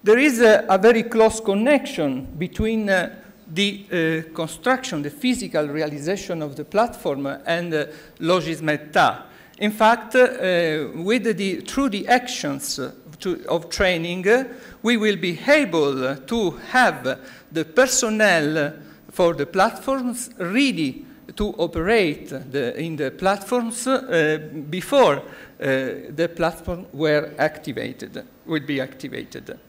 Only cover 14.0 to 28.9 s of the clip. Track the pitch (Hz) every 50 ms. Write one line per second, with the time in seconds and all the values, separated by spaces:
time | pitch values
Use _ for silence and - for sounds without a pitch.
14 | 165 175 175 185 175 196 226 254 262 254 - - - - - - - 220 240 226
15 | 214 214 202 175 175 175 170 147 - - 294 302 285 196 165 165 147 139 135 135
16 | 127 131 139 139 - - 233 233 214 170 147 - - - - 254 247 202 165 135
17 | 123 131 131 - - - - - - _ 151 165 151 - - 247 254 254 - -
18 | 247 220 214 214 220 202 180 165 147 147 156 160 147 151 156 - - - - -
19 | - - - - 185 170 165 143 143 - - 190 190 226 226 - - - 269 269
20 | 247 247 233 - - - - - 185 170 196 254 285 262 208 160 156 135 127 -
21 | - - - - - - - - 208 208 - - 165 165 - 160 160 190 233 226
22 | 190 156 - - - - 143 131 135 131 127 143 127 120 - - 156 165 160 147
23 | 147 135 - - 185 190 202 202 202 - 247 247 233 226 220 - - 254 269 254
24 | - - 165 165 151 151 156 151 151 - 131 156 139 151 160 185 - - 277 277
25 | 240 170 143 139 - - - - - - - _ - 139 135 131 135 123 92 87
26 | - - 151 147 165 165 170 - 165 160 165 - - - 175 170 185 - - 139
27 | 156 151 151 151 156 - - 101 143 156 151 - - 151 120 - 117 113 135 -
28 | - - - 135 - - _ _ _ - 165 151 131 143 143 135 131 127